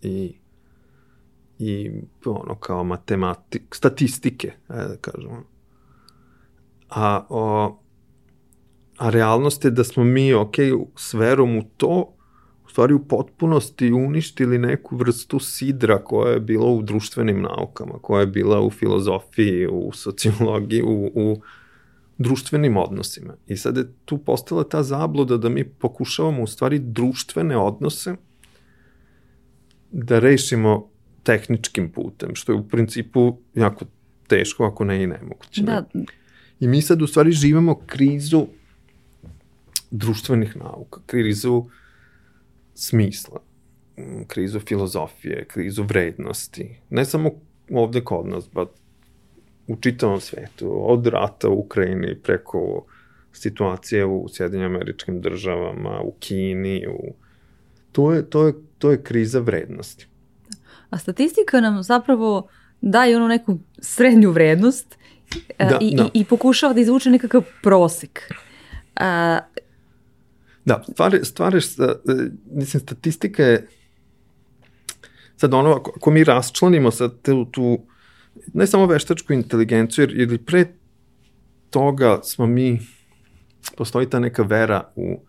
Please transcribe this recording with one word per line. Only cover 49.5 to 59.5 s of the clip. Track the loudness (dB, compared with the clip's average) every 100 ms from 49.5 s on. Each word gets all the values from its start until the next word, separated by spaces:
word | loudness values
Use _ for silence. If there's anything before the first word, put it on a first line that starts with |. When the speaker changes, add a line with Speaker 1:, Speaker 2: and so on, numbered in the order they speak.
| _ -10
Speaker 1:
u | -4
čitavom | -4 -2 -2 -2
svetu, | -6 -16 -16 -12 -8 -4 0
od | 2 2
rata | 0 -4 -2 0
u | 0
Ukrajini | -2 -2 -2 -2 -6 -6
preko | -2 -4 -4 -6 -6 -8 -12 _ _ _ _
situacije | -10 -8 -4 -4 -4 -4 -2 0
u | -2 -6
Sjedinjenim | -6 -6 -4 -4 -4
Američkim | -8 -10 -10 -6
Državama, | -6 -6 -6 -6 -6 -8 -8 -8
u | -8 -10
Kini, | -8 -4 -4 -4 -4 -6 -8
u... | -10 -12 -18 _ _ _ _ _ _ _
To | 0 2
je, | 2 0
to | 2 2
je, | 0 -12 _
to | 2
je | 2
kriza | 0 -2 0 0
vrednosti. | 0